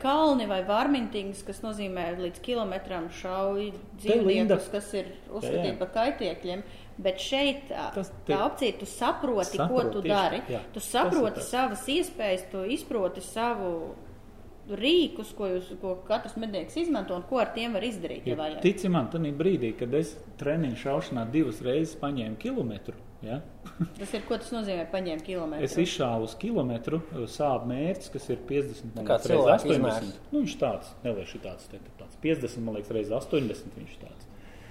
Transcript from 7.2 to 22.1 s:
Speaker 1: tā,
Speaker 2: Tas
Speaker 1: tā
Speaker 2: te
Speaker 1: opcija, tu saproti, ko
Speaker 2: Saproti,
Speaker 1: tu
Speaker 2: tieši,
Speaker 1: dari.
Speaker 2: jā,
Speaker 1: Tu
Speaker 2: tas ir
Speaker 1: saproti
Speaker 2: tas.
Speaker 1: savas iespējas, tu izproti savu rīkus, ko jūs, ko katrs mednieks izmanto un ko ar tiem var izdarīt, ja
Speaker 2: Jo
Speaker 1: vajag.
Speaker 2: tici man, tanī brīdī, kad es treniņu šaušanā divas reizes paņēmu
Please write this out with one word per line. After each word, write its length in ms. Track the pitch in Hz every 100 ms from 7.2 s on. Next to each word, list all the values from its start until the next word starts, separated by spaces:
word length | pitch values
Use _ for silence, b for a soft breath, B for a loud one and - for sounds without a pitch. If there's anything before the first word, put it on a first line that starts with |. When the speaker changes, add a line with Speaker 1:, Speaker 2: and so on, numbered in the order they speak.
| - 269 285 277 -
Speaker 1:
tā, 240 | - 196
Speaker 2:
Tas 160 | 196 185
Speaker 1:
tā 40 | - -
Speaker 2:
te 80 |
Speaker 1:
opcija, 440 | 165 269 - 240 -
tu 80 | 196
saproti, 720 | - 254 - 269 214 175 -
ko 100 | 165
Speaker 2:
Saproti, 240 | 254 117
Speaker 1:
tu 100 | 196
Speaker 2:
tieši, 60 | 165
Speaker 1:
dari. 280 | 202 175 190 -
Speaker 2:
jā, 120 | 117 -
Speaker 1:
Tu 80 | 214
Speaker 2:
tas 40 | -
ir 40 |
Speaker 1:
saproti 440 | 240 - 339 220
Speaker 2:
tas. 140 | - -
Speaker 1:
savas 380 | 247 254 202 -
iespējas, 640 | 302 - - 214 185 -
tu 80 | 190
izproti 560 | 190 294 - 233 180 185
savu 760 | - 220 240 214 185 165 135 - - - - - - - -
rīkus, 640 | 196 262 349 294 - 208
ko 140 | - 196
jūs, 240 | 180 180 180
ko 160 | 190 185 -
katrs 300 | 226 220 226
mednieks 400 | 226 190 160 311
izmanto 400 | 339 247 190 180
un 60 |
ko 180 | - 254
ar 80 | 208
tiem 180 | 226 233
var 100 | 202
izdarīt, 440 | 240 196 165 123 127
ja 80 | 151
Speaker 2:
Jo 20 |
Speaker 1:
vajag. 220 | 156 156
Speaker 2:
tici 260 | 175 196 190
man, 200 | 170 117
tanī 220 | 165 151
brīdī, 380 | 143 185 160 117 110
kad 160 | 120
es 200 | 143 165 - - -
treniņu 400 | 143 160 143 110
šaušanā 480 | 139 147 - 123 113
divas 280 | 151 135 107
reizes 360 | 123 147 160 -
paņēmu 400 | 143